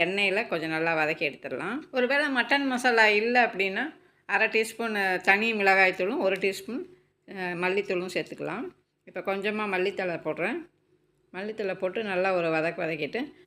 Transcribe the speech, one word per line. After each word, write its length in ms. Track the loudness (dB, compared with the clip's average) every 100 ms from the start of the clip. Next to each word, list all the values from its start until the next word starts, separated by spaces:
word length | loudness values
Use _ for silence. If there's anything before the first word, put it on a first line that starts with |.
| 0
எண்ணெயில 420 | 2 2 2 0
கொஞ்சம் 260 | -2 -2 0
நல்லா 180 | 0 2
வதக்கி 300 | 0 0 -4
எடுத்துடலாம். 500 | -4 -10 -6 -6 -8 -4
ஒருவேளை 340 | -2 0 2 2 0
மட்டன் 280 | 2 0 0
மசாலா 320 | 0 2 6 6
இல்லை 340 | 4 4 4
அப்படின்னா 420 | 2 0 -2 -2 -6 -10 _ _ -4
அரை 180 | 0 2
டீஸ்பூன் 500 | 2 0 -4 -4 0 0 2
தனி 280 | 4 4 4
மிளகாய்த்தூளும் 680 | 4 4 6 4 4 -2 0 0
ஒரு 100 | 0 -2
டீஸ்பூன், 360 | -4 -10 -10 -12 -20 _ _ -16
அ, 260 | -8 -6 -2
மல்லித்தூளும் 520 | 0 0 0 -4 -2 -6
சேர்த்துக்கலாம். 500 | -6 -8 -8 -6 -10 -14 _ _ -14
இப்போ 140 | -8
கொஞ்சமா 460 | -4 -2 -2 -2 -2 0
மல்லித்தழை 420 | 0 -2 -4 -4 -4
போடுறேன். 340 | -2 -2 -4 -10 _ _ _ _ _ _
மல்லித்தழை 400 | -10 -8 -6 -6 -4
போட்டு 240 | -4 -4
நல்லா 260 | -2 0 2
ஒரு 160 | 2 2
வதக்கு 300 | 0 -2 -2
வதக்கிட்டு 380 | -4 -4 -4 -4 -8 -12